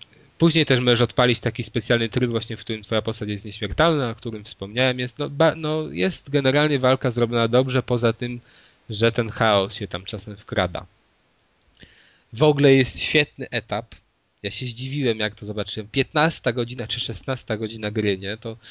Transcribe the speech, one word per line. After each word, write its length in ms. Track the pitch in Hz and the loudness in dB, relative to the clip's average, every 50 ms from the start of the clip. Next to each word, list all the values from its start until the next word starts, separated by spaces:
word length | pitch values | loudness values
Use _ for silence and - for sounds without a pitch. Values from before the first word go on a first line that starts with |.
| - _ _ _ _ _ _ - | -20 _ _ _ _ _ _ 2
później 280 | 165 170 147 165 151 | 2 4 4 4 4
też 140 | - 131 123 | 4 4 2
możesz 220 | 127 123 120 113 | 4 4 4 4
odpalić 380 | 123 - - - 123 123 120 - | 4 2 4 2 2 2 2 2
taki 240 | - 117 - - 113 | 0 -4 -4 -4 -8
specjalny 460 | - - 120 - - 123 117 117 113 | -4 -4 -6 0 0 0 0 0 0
tryb 220 | - 123 123 120 | 0 0 0 0
właśnie, 260 | 117 110 - - 113 - | 0 -2 -4 -6 -12 -14
w 20 | |
którym 240 | - - 113 110 104 | -8 -8 -8 -8 -6
twoja 180 | - 113 107 | -2 -2 -2
postać 280 | 104 113 110 - 107 104 | -2 -2 -6 -6 -6 -6
jest 160 | 104 101 107 | -6 -6 -8
nieśmiertelna, 640 | 107 98 - 107 98 - - 156 170 160 147 131 117 | -12 -12 -8 -8 -6 2 2 4 4 4 2 0 -2
o 60 | 107 | -4
którym 280 | - - 120 110 107 101 | -6 -10 -10 -10 -10 -12
wspomniałem. 560 | - - - 98 101 107 120 131 127 127 127 | -14 -12 -12 -12 -6 -2 0 2 2 2 -2
Jest, 200 | 127 123 - - | -6 -8 -6 -8
no, 100 | 143 139 | -8 -8
ba-, 260 | 143 139 160 160 - | 0 2 2 2 2
no, 340 | 165 156 151 156 160 156 147 | 0 -4 -4 -4 -4 -4 -6
jest 380 | 143 170 185 190 - - _ 143 | -2 0 0 0 -2 -4 _ -2
generalnie 500 | 139 139 135 131 131 147 151 151 147 135 | -2 2 2 4 2 4 2 2 2 2
walka 320 | 127 127 131 - - 127 | 4 4 2 4 0 -2
zrobiona 360 | 113 117 117 113 120 117 117 113 | 0 0 0 0 2 0 0 4
dobrze, 360 | 120 127 135 131 127 131 - | 4 2 2 2 0 -2 0
poza 300 | - 123 117 120 113 113 | 0 -2 2 2 0 0
tym, 260 | - 123 123 123 123 _ _ _ _ _ _ _ _ _ - | 0 -4 -8 -8 -10 _ _ _ _ _ _ _ _ _ -12
że 220 | 110 101 113 117 | -2 2 2 2
ten 180 | 110 - 113 110 | 2 0 -4 -4
chaos 460 | 98 - 113 110 104 98 98 101 - | -2 0 2 4 4 4 2 0 -4
się 120 | - 104 92 | -10 -10 -8
tam 180 | - 92 95 | -8 -10 -10
czasem 320 | - - 101 - 107 101 98 | -8 -12 -12 -12 -12 -16 -16
wkrada. 480 | - - 113 107 92 90 87 90 92 - _ _ _ _ _ _ _ _ _ _ _ _ _ _ _ _ _ _ - _ _ _ _ _ _ _ _ _ 110 | -12 -6 -2 -2 -2 -2 -2 -8 -12 -12 _ _ _ _ _ _ _ _ _ _ _ _ _ _ _ _ _ _ -20 _ _ _ _ _ _ _ _ _ -2
W 100 | 110 151 | 2 4
ogóle 300 | 151 147 143 143 139 135 | 4 4 6 6 8 8
jest 260 | 135 127 - - - | 8 6 2 0 -6
świetny 500 | - - - 151 143 - _ - 131 - | -4 0 2 2 2 0 _ -14 -12 -6
etap. 460 | 127 117 - - 104 104 - _ - - _ _ _ _ _ _ _ _ - | -6 -8 -6 -4 -6 -6 -6 _ -18 -20 _ _ _ _ _ _ _ _ -8
Ja 80 | 98 | -8
się 140 | - - 127 | -6 -6 -8
zdziwiłem, 540 | 123 113 117 131 131 135 147 135 120 110 110 | -8 -8 -8 -10 -6 -4 -2 0 0 0 0
jak 160 | 107 104 104 | -2 -6 -6
to 100 | - 104 | -8 -6
zobaczyłem. 440 | 104 101 107 98 - - 110 104 107 | 0 0 0 0 0 -6 -10 -10 -4
Piętnasta 600 | - 135 - - - 151 151 165 - - - 131 | -2 -2 -2 0 2 2 2 2 0 -2 -4 -2
godzina 360 | 117 123 120 117 123 131 110 - | -2 -2 -4 -6 -6 -10 -6 -6
czy 120 | - - | -6 -6
szesnasta 580 | - - 113 - - - 131 117 - - 113 107 | -6 -6 -8 -10 -6 -8 -8 -8 -4 -6 -4 -4
godzina 340 | 113 107 113 113 107 104 | -4 -8 -8 -6 -6 -4
gry, 260 | 104 110 104 101 98 95 | -2 0 0 0 0 -2
nie? 200 | 98 98 107 - | -4 -8 -10 -8
To 200 | - 113 110 117 _ - | -10 -12 -12 -12 _ -20